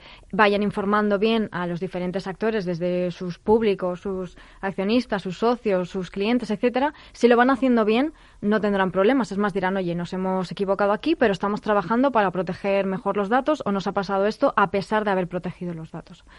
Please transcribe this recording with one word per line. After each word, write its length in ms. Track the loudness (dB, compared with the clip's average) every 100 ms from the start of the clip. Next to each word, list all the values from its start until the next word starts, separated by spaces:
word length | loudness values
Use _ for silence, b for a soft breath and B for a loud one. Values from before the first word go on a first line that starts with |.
| B B -6
vayan 300 | 2 4 4
informando 540 | 0 -2 0 2 2 2
bien 300 | 2 0 -2
a 120 | -4 -6
los 140 | -4
diferentes 480 | -6 -6 -6 -6 -6
actores, 380 | -4 -2 -2 -4
desde 460 | -4 -2 -2 -2
sus 280 | -4 -10 -6
públicos, 640 | 2 2 4 0 -2 -4
sus 340 | -6 -8 -8 b b b
accionistas, 600 | -6 -4 0 0 0 -4
sus 160 | -6 -2
socios, 520 | 0 0 0 0 0
sus 220 | -6 -8
clientes, 400 | -4 -2 0 -2
etcétera, 420 | -2 0 0 -2 B B
si 140 | 2 4
lo 80 | 6
van 120 | 4
haciendo 360 | 4 4 4 4
bien, 280 | 2 0 b b b
no 180 | 0 2
tendrán 300 | 2 2 2
problemas. 400 | 2 4 4 0
Es 60 | -2
más, 160 | -2
dirán: 240 | 0 -2 -2
"Oye, 160 | -2 -4
nos 160 | -6
hemos 380 | -4 -2 -2 -4
equivocado 400 | -4 -2 0 0
aquí, 240 | 0 0 2
pero 160 | 2
estamos 280 | 2 -2 -2
trabajando 500 | 0 0 2 2 2
para 200 | 2 0
proteger 540 | 0 -4 -4 0 0 0
mejor 300 | -2 -2 -2
los 120 | 0
datos, 320 | 0 2 0 -2
o 60 |
nos 160 | -2 -2
ha 40 |
pasado 320 | -4 -2 0 0
esto 280 | 0 0 2
a 140 | 2
pesar 340 | 0 -2 -2 0
de 60 |
haber 160 | 0 -2
protegido 460 | -6 -8 -10 -10
los 180 | -10 -12
datos, 320 | -14 -16 -20 -20